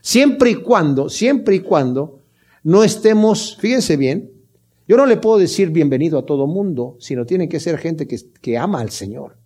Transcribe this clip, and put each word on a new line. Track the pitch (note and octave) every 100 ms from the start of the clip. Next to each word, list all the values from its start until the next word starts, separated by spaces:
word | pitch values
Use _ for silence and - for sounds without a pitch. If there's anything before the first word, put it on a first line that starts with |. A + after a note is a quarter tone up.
Siempre | - A#3 C#4+ B3 B3
y | G#3+
cuando, | - A3 D#3 C3+ D#3
siempre | - A#3 C#4 G#3+ F#3+
y |
cuando | F#3 E3 C3 B2+ D3 - _ _ _ _
no | D#3 F#3+ A3
estemos, | - G#3+ A3 G#3+ G#3+ - -
fíjense | G#3+ B3+ - D3+
bien, | C3 E3 - - _ _ _ _ -
yo | A#3
no | C#4
le | A3+
puedo | A3 A3
decir | E3+ - F#3
bienvenido | D#3+ C#3+ C3+ D#3+ D3
a | C3+
todo | C#3+ C#3
mundo, | F#3 G3+ C3 B2 -
sino | - B2+ A#2+
tiene | F#3 E3
que | D3+
ser | E3+ D#3
gente | E3 D#3+ D3
que, | A#2 - _
que | - A#2
ama | F3 D#3+
al | A2
Señor. | - G2+ A#2+ - _